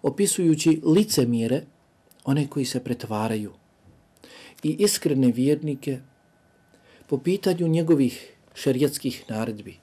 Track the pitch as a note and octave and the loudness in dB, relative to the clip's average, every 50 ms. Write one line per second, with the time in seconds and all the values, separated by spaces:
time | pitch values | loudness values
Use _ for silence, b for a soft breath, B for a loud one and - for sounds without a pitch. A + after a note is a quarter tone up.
0 | - C#3+ C3+ - G3+ F#3+ - - F3+ E3 D#3 D3+ - E3 D#3 D#3 - D#3+ D#3 G3 | -2 -2 0 0 0 0 2 2 4 2 2 4 4 2 2 4 4 4 4 4
1 | G#3+ G#3+ - - B2+ A#2 A#2+ A#2 A2+ A2+ B2+ D3 - - _ _ _ _ _ _ | 4 2 2 0 2 2 0 0 0 0 0 -2 -2 -8 _ _ _ _ _ _
2 | _ _ _ _ _ C#3 C3+ D3+ C#3+ C#3 - D3 C3 B2 - B2+ - B2+ A#2+ A#2 | _ _ _ _ _ 0 0 0 0 -2 -2 -4 -4 -2 -4 -6 -4 -4 -6 -6
3 | - G#2+ A2 G#2 A2 A2+ A2 G#2+ G#2+ G2 - _ _ _ _ _ _ - _ _ | -6 -6 -4 -4 -2 -2 -4 -4 -6 -10 -14 _ _ _ _ _ _ -20 _ _
4 | _ _ _ _ B B B B B B B B - D#3 D#3+ - G3+ G#3 - - | _ _ _ _ B B B B B B B B -4 -4 0 2 2 0 0 0
5 | - E3 C#3+ C3+ C3 B2 A2+ A#2+ B2+ C#3 D3+ D3 D#3 D3+ C#3+ C3 - C#3+ C3+ B2+ | 0 0 2 4 4 4 4 4 2 2 2 0 -2 -6 -6 -6 -6 -8 -8 -8
6 | - _ _ _ _ _ _ _ _ _ _ _ _ _ b b b b b b | -10 _ _ _ _ _ _ _ _ _ _ _ _ _ b b b b b b
7 | b _ C#3+ C3+ - F3 F#3 G3 - F#3+ F3 E3+ F3 E3 D#3+ E3 E3 D#3+ E3 C#3 | b _ -6 -2 0 -2 -2 0 0 0 0 0 0 0 0 0 4 4 4 4
8 | C3+ B2 - - - - - _ _ _ _ - - C#3 B2+ B2+ D3 C#3 - - | 4 0 0 -6 -18 -20 -20 _ _ _ _ -4 -2 -2 0 2 0 0 -2 -4
9 | - C3 - - - - A2+ A2 A2+ A2+ G#2+ G#2 G#2 G2 G2+ _ | -6 -6 -8 -8 -10 -8 -6 -6 -4 -6 -8 -10 -14 -18 -20 _